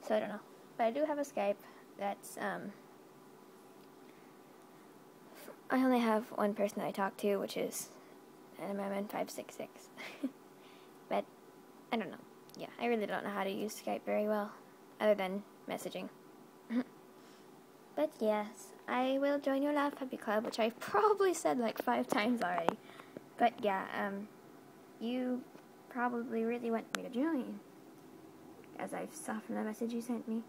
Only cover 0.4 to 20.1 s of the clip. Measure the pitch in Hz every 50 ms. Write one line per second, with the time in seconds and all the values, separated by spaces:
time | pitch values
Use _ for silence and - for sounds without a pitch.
0.4 | - - - - - - - - 240 226 233 277 302 302 294 294 285 - - 220
1.4 | 202 202 202 - - - - - - - - - 196 202 202 - - - - -
2.4 | - 202 180 175 - 202 208 - - - - - - - - - - - - -
3.4 | - - - - - - - - - - - - - - - - - - - -
4.4 | - - - - - - - - - - - - - - - - - - - -
5.4 | - - - - - - - 254 262 262 254 240 240 220 214 214 233 - - -
6.4 | 214 208 202 220 202 202 - 214 175 151 - - 196 196 - - - 208 202 196
7.4 | 202 220 - - - - - - - - - - - - - - - - - -
8.4 | - - - - - 190 202 196 196 196 196 196 202 214 - - 185 202 - -
9.4 | - - - - - - - - - - - - - - - - - 262 - -
10.4 | - - - - - - - - - - - - - - - 202 202 - - -
11.4 | - - - - - - - - - - 240 233 196 151 - - - - - -
12.4 | - - - - 160 - - - - 240 240 220 208 - 190 - - 202 202 202
13.4 | 190 196 196 - 196 214 - - - 220 208 - - 202 202 208 214 214 214 208
14.4 | 202 214 - - - - - - - - - - 220 214 208 202 190 185 190 202
15.4 | 202 - - - - - 180 180 - 185 - 180 190 208 - - - - - -
16.4 | - - - - - - 226 247 - - - - - - - - - - - -
17.4 | - - - - - - - - - - - - 302 311 - - 226 214 214 214
18.4 | 208 214 - - - - - - - - 240 254 254 262 269 277 277 285 285 285
19.4 | 285 277 269 269 277 294 294 294 285 285 285 - 269 262